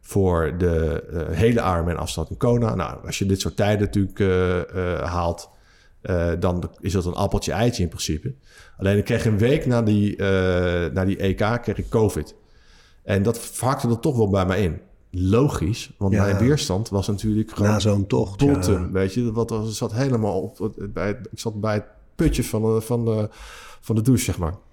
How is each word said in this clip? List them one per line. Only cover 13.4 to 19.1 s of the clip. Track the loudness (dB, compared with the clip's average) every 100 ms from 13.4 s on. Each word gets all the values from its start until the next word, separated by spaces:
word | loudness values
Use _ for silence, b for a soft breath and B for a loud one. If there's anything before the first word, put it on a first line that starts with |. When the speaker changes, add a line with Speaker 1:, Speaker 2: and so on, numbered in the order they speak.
| -6 -4
Speaker 1:
hakte | -2 0 0
er | 0
toch | 0 2
wel | 2
bij | 2 2
mij | 2
in. | 0 -2 -10 -20 _
Logisch, | -2 2 4 4 2 -2 -4 -8 -4
want | 0
Speaker 2:
Ja. | 2
Speaker 1:
mijn | 2 4
weerstand | 4 2 0 -2 -2
was | -2 -2
natuurlijk | -2 0 0 -2
gewoon | 0 2
Speaker 2:
Na | 4
zo'n | 2 2 2
tocht, | 0 -2 2
ja. | 2
Speaker 1:
bottom, | 4 2 0 0
weet | 0 0